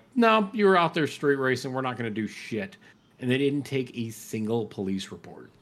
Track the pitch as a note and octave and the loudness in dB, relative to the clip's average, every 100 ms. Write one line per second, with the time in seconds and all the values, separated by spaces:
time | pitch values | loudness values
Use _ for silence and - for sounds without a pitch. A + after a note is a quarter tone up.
0 | _ B3 A3+ A3 G3 G#3+ G3 F#3 E3+ E3+ | _ 2 4 4 2 2 4 6 4 2
1 | C#3+ - D3 C#3 C3 B2 C3+ C3 C3 B2 | -2 0 0 2 2 0 -2 -4 -4 -4
2 | A#2 G#2+ G#2 - - G#2+ G2 - - _ | -6 -4 -6 -8 -8 -8 -8 -12 -20 _
3 | _ - B2 C3 C#3 C#3+ B2+ C3+ C3 B2 | _ -8 0 2 2 0 -2 -4 -4 -6
4 | A2+ A2 - A2+ G#2+ A#2 G#2+ - F#2+ G2 | -8 -10 -10 -6 -2 -2 -4 -6 -4 -4
5 | - E2+ - - - _ | -6 -14 -16 -20 -20 _